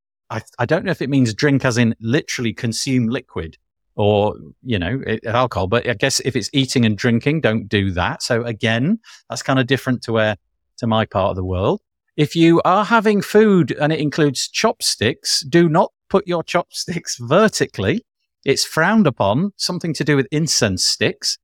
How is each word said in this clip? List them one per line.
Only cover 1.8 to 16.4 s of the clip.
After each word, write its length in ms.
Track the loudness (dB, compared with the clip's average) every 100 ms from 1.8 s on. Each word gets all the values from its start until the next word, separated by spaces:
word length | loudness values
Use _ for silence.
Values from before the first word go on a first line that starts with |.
| 0 0
literally 540 | -2 -2 -2 -6 -6
consume 560 | -4 -6 -4 -2 0 0
liquid 480 | -4 -8 -10 -10 -14 _ _ _ 0
or, 360 | 2 4 2 -2 -12 -14
you 160 | -6 -4
know, 220 | -2 -6 -6
it, 200 | -6 -2
alcohol, 420 | 0 0 -2 -2
but 180 | -2 -2
I 80 |
guess 280 | -2 -2 -2
if 120 | -4 -4
it's 120 | -2
eating 320 | -2 0 2 2
and 120 | 2
drinking, 440 | 0 0 0 0
don't 260 | 0 -2 -2
do 240 | 0 0
that. 320 | 0 -2 -4
So 200 | -4 -2
again, 540 | -4 -4 -2 0 0 -2 -6 -20 -14
that's 140 | -8
kind 160 | -2 0
of 80 | 0
different 360 | 0 -2 -4
to 100 | -2
where, 240 | 0 0 -2 _ _ _ -6
to 100 | -2
my 180 | 0 0
part 260 | 0 -2
of 40 | -2
the 80 |
world. 380 | -4 -2 -2 -2 _ _ _ -4
If 180 | -2
you 280 | 4 4 4
are 220 | 4 2 2
having 360 | 2 2 0
food 500 | 2 4 6 6 2
and 180 | 0 -2
it 80 | 0
includes 480 | -2 0 0 0 -6
chopsticks, 960 | -2 -2 0 -4 -2 -2 -2 -4 -4
do 260 | 2 4 4
not 240 | 4 0 _ -2
put 180 | -2 -2
your 180 | -6